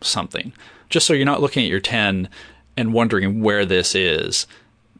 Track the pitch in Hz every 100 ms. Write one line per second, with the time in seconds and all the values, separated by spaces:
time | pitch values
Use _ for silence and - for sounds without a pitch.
0 | - 101 - - - - - - - 165
1 | - 147 139 143 143 139 101 95 - 117
2 | 104 95 95 - - - _ - 113 113
3 | 117 104 98 110 107 104 95 90 85 95
4 | 90 78 80 - - - _ _ _ -